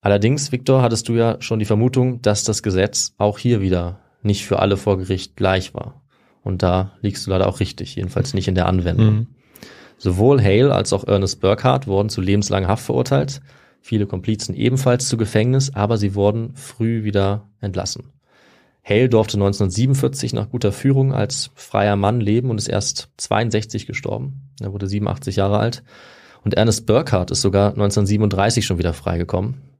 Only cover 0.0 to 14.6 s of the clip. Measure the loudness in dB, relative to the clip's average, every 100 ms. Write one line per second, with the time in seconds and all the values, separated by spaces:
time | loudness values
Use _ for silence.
0 | 2 2 2 0 -2 -4 2 4 4 0
1 | -2 0 2 0 -4 -4 0 2 2 2
2 | 0 0 0 0 0 -2 0 2 0 0
3 | -6 _ 0 0 0 2 2 0 -2 -8
4 | _ _ -2 -2 0 2 2 2 2 0
5 | 0 -4 -6 -2 0 0 -2 -10 -12 -14
6 | _ _ _ _ -6 0 2 2 -2 _
7 | -6 -6 -4 0 0 0 -6 -6 -12 -8
8 | -6 -4 -4 -2 -2 0 2 0 0 2
9 | 4 2 -2 -10 _ -20 -20 -20 -20 _
10 | -2 2 4 6 4 4 4 2 0 -2
11 | 0 0 0 0 0 2 2 0 0 0
12 | 0 -2 0 0 2 -2 0 -2 -2 -2
13 | 0 0 -2 -8 -16 -20 _ _ -4 -2
14 | -2 -4 -4 -4 -4 -2